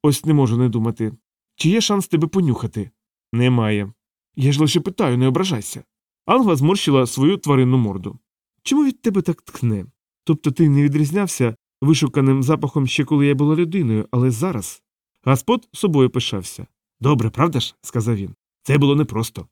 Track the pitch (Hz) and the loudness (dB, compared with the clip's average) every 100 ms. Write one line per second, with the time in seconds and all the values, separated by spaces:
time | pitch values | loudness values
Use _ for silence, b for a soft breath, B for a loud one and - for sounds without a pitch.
0 | 151 139 156 151 131 117 123 113 113 113 | 0 0 2 2 2 2 0 0 -4 -4
1 | 110 - _ _ _ _ 156 214 - 202 | -8 -8 _ _ _ _ 0 0 0 -2
2 | 185 165 165 196 165 113 110 - 101 _ | 0 -2 0 0 0 -2 -4 -8 -10 _
3 | _ _ _ 117 123 123 110 104 101 - | _ _ _ 0 2 2 0 -2 -4 -12
4 | _ _ _ - 135 139 156 175 - 185 | _ _ _ -2 0 2 2 0 -4 -4
5 | 156 123 131 131 190 131 - - - _ | -2 2 2 0 -2 -6 -8 -16 -20 _
6 | _ _ - 240 226 156 143 190 185 139 | _ _ 0 2 4 2 2 2 2 2
7 | 123 - 143 196 147 139 127 131 110 95 | 2 0 0 0 0 2 4 2 0 -4
8 | 98 - _ _ _ _ - 277 277 - | -10 -14 _ _ _ _ -2 0 0 0
9 | 233 196 170 165 - - 120 104 95 _ | -2 -2 -2 -4 -8 -4 -2 -2 -6 _
10 | _ _ - 156 151 135 160 139 143 143 | _ _ -2 -2 -2 2 4 4 2 2
11 | 147 180 196 - 123 110 _ _ 139 156 | 0 -2 -4 -2 -4 -4 _ _ 2 2
12 | 143 143 135 135 127 156 143 156 131 - | 2 2 2 2 2 0 -2 -2 -2 -2
13 | 139 147 143 139 147 156 175 190 135 107 | 0 2 2 2 2 0 0 -2 0 -2
14 | 107 123 127 117 175 139 95 - _ _ | -2 0 0 0 -4 -4 -10 -16 _ _
15 | _ _ - 131 - 240 _ - 202 147 | _ _ -2 0 0 -2 _ -4 0 2
16 | 127 127 - 101 90 - - _ _ _ | 2 0 -4 -8 -10 -16 -18 _ _ _
17 | 127 143 110 120 165 135 - _ - 120 | 0 0 0 0 -2 0 -6 _ -8 -6
18 | 110 107 95 - _ _ - 143 139 143 | -4 -4 -6 -14 _ _ -2 2 2 2
19 | 151 104 113 - - | 0 -4 -8 -10 -18